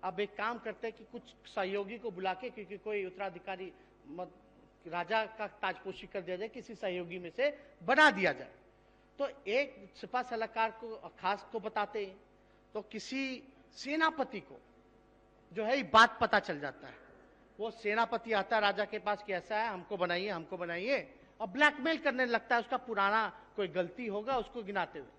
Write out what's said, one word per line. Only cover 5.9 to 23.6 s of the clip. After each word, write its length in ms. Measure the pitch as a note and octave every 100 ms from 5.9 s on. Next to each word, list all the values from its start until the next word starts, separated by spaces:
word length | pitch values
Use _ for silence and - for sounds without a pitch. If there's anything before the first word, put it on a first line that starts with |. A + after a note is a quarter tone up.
| F#3 G3
कर 140 | G3+
दिया 160 | F3 F3+
जाए, 120 | A3
किसी 260 | A#3+ -
सहयोगी 440 | G#3+ G3+ F3+ F3 F3+
में 120 | E3+
से 280 | E3+ C#4 C#4+ - -
बना 280 | E3 C4+ D4+
दिया 220 | G3 F#3
जाए। 180 | C#3 - - - _ _ _ _ -
तो 100 | C#4 - F#3
एक 440 | A#3 C#4 - G3 -
सिपा 220 | G3+ B3
सलाहकार 480 | B3+ A#3 A3 A3+ A3+
को, 420 | G3+ A#3 A3 E3+ -
खास 260 | F#3 G3+ -
को 80 | A#3
बताते 460 | G3+ G#3+ G3+ A3 G3
हैं, 100 | F#3 - _ _ - _
तो 60 | G#3+
किसी 640 | G3+ A3 - C4 C4+ C4 - - -
सेनापति 680 | - B3+ D4+ D#4+ D#4 C4 -
को 200 | - B2+ - - - - - - - - -
जो 120 | F3+
है 120 | A3 C#4
ये 60 |
बात 360 | F#3+ A3 A3+ -
पता 180 | A3 G#3
चल 220 | G3 D#3
जाता 260 | C#3+ - C3
है। 80 | A#2 - - - - - -
वो 100 | A3
सेनापति 640 | G#3+ G#3 G#3+ A#3 A#3 A3+
आता 240 | G#3+ G3 A3+
है 60 |
राजा 220 | G#3 G3
के 140 | G#3 G#3+
पास 240 | G#3 G#3 -
कि 60 |
ऐसा 240 | F#3 - G#3+
है, 120 | A3+
हमको 280 | F#3+ F3 G3+
बनाइए, 320 | F3 F3 G3+
हमको 280 | F3+ D#3+ F#3
बनाइए, 580 | E3+ E3+ G#3 C4+ D#3 - - -
और 60 | G#3+
ब्लैकमेल 520 | G3+ D4+ D4 C4+ D#4+
करने 260 | C#4+ B3+
लगता 320 | B3+ A#3 - A#3+
है, 40 |
उसका 160 | A3+ B3+
पुराना 560 | B3 G#3 G3 A3 G#3+ - -
कोई 120 | -